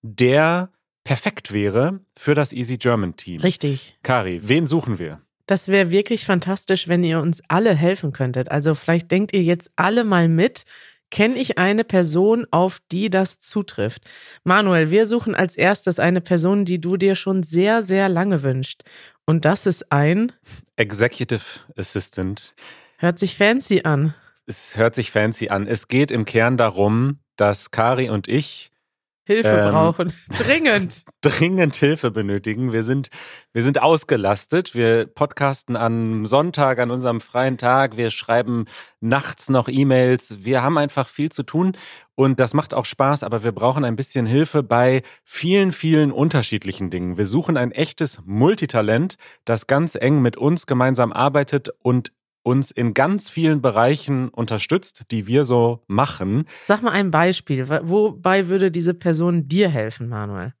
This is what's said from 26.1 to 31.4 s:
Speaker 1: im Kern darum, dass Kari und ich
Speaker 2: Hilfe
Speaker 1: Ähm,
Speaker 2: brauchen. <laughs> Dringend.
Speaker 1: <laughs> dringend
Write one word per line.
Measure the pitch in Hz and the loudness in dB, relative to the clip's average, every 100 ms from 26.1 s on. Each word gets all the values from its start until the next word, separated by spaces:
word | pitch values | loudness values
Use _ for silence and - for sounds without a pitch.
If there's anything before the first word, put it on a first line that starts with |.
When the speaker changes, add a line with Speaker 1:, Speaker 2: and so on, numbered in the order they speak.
Speaker 1:
im | 120 | 0
Kern | 110 113 113 127 | 0 2 2 2
darum, | 113 95 101 110 135 143 _ - | 0 2 2 2 0 -2 _ 0
dass | 104 101 - | 2 2 -4
Kari | - 117 127 127 | 0 2 2 0
und | 107 95 | -4 -2
ich | 131 147 - - _ _ _ _ _ - | -2 -2 -12 -20 _ _ _ _ _ -2
Speaker 2:
Hilfe | 214 214 | 2 4
Speaker 1:
Ähm, | 208 202 | 4 4
Speaker 2:
brauchen. | 160 160 165 175 - - | 4 2 2 -4 -6 -10
<laughs> | - | -6
Dringend. | 233 311 311 208 180 - - | 0 2 4 2 0 -8 -18
Speaker 1:
<laughs> | _ | _
dringend | 147 - | 0 2